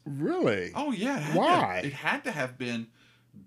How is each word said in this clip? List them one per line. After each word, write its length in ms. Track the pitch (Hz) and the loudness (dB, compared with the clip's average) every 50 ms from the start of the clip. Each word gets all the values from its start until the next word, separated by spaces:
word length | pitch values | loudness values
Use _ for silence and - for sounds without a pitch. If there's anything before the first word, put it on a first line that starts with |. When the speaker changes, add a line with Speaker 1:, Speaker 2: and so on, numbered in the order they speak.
| _ | _
Speaker 1:
Really? 680 | 143 143 135 151 254 349 370 262 131 107 95 90 92 - | -10 -6 -4 -2 -2 0 2 2 2 2 2 0 -4 -4
Speaker 2:
Oh, 180 | - 294 294 240 | -4 -4 -2 -2
yeah. 240 | 180 208 269 277 220 | -2 -2 -2 -2 -2
It 40 | 147 | -2
had 100 | 151 156 | 0 2
to 60 | 175 | 4
Speaker 1:
Why? 420 | 247 320 359 330 277 196 180 185 - | 4 6 6 4 4 2 2 0 -2
Speaker 2:
it 80 | 143 131 | -2 -4
had 320 | - 156 160 214 285 285 | -2 0 0 0 0 -2
to 60 | 277 196 | -4 -2
have 260 | 151 131 123 123 123 | -2 -2 -4 -4 -4
been 300 | 127 120 120 113 113 - _ _ _ _ _ _ _ _ - - - | -2 -2 -2 -2 -4 -6 _ _ _ _ _ _ _ _ -20 -20 -6